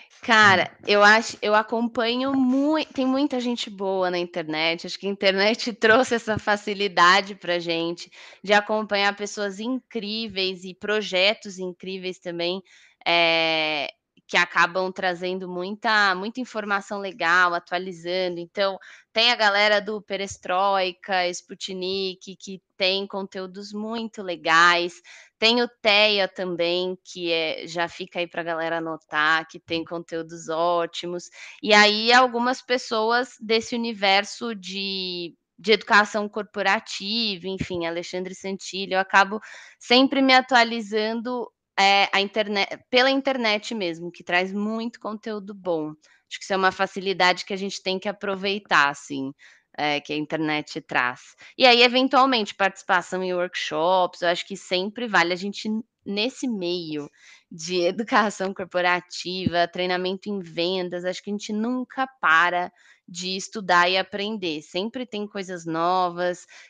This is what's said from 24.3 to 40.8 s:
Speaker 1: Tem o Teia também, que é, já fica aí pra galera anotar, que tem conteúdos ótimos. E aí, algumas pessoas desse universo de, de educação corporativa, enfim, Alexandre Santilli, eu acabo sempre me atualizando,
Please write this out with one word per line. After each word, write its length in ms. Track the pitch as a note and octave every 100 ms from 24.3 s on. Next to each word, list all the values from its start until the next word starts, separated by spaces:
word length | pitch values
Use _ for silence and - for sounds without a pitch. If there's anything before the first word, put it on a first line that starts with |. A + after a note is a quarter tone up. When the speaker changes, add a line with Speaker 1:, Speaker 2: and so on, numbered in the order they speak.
| E3 D#3+ E3 F3 F3 F3 - - - - -
Speaker 1:
Tem 240 | A3 A#3+
o 60 | A#3+ _
Teia 460 | A3 G3+ G#3+ G#3 F#3
também, 680 | - F#3 E3+ E3+ F3+ F#3 F#3
que 300 | - F3+ E3+
é, 340 | E3 D#3+ - -
já 220 | E3+ E3+
fica 300 | - F#3 F3
aí 60 | F3
pra 140 | -
galera 320 | E3+ E3 E3 E3
anotar, 720 | E3 D#3 - D3+ D3+ D#3+ D#3+
que 100 | F3
tem 240 | - E3
conteúdos 640 | D#3+ E3+ E3 E3 E3 E3 D#3+
ótimos. 840 | D#3+ F3 F3 E3+ - F3 F3 - - - -
E 100 | G#3
aí, 380 | G#3 G#3 G#3+ A3+
algumas 500 | B3 B3+ A#3 A#3+ B3
pessoas 680 | - B3 - A3 A3 A#3+ B3+ -
desse 340 | G#3+ A3+ A3+
universo 800 | A#3+ A#3 G#3 G3 G3 G3+ - A#3
de, 800 | G#3+ F3+ G3 G3 F#3+ F#3 F3+ E3+ - _ _
de 140 | F#3+
educação 560 | G#3 - G#3 G#3+ A3 G#3
corporativa, 1200 | G#3+ G3+ G#3 F#3+ G#3+ - - G3 A3+ A3+ F#3 F3+
enfim, 380 | F#3+ - F3+ E3
Alexandre 480 | E3+ F3 F#3 F#3
Santilli, 580 | F#3+ G3 F#3+ - F#3+ F#3+
eu 80 | F#3
acabo 400 | F#3+ G3 G3 G#3+ - - - _
sempre 440 | - B3 C4+ C4+
me 120 | C4+
atualizando, 1160 | C4 B3+ B3 A#3 A#3